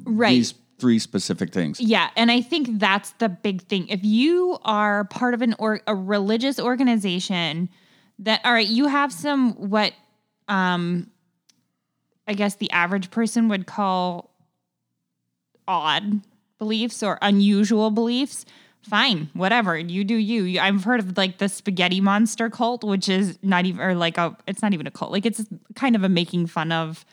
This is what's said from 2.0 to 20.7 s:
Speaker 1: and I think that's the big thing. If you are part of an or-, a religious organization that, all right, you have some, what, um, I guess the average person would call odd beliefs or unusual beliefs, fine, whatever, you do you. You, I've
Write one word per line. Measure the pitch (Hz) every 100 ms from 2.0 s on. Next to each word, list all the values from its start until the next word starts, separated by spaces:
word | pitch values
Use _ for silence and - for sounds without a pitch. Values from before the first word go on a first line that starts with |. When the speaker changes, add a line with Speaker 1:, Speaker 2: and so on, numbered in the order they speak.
| - -
Speaker 1:
and | 233
I | 240
think | 247 330 247 214
that's | 202 196 - -
the | 226
big | 175 214 190
thing. | - 196 175
If | 185
you | 208 214 285 349 359 359
are | - 208 208 202 202
part | - 247 240
of |
an | 240 214
or-, | 220 214 -
a | 202
religious | 190 208 196 226 269 277
organization | 240 247 262 226 196 175 - 180 165 156 180 _ _ _ _ -
that, | 202 220
all | 247
right, | 233 214
you | 226 285
have | 277 285
some, | 269 285 277 254
what, | - 202 214 202 - _ _ _ _ -
um, | 196 185 175 175 175 170 _ _ _ _ _ _ _ _ _ _ _ -
I |
guess | 202 208 196
the | 220
average | - 175 196 185
person | 226 226 233 226
would | 196 180
call | - 196 185 180 175 - _ _ _ _ _ _ _ _ _ _ _ _ _ -
odd | 180 156 147 208 208 - _ _ -
beliefs | 214 220 233 -
or | 208 170
unusual | 202 202 202 202 202 220 220
beliefs, | 214 233 247 285 - - - _ _
fine, | - 208 269 277 156
whatever, | - 185 233 202 160
you | 175 180
do | 202 226
you. | 208 233
You, | 185 185
I've | 190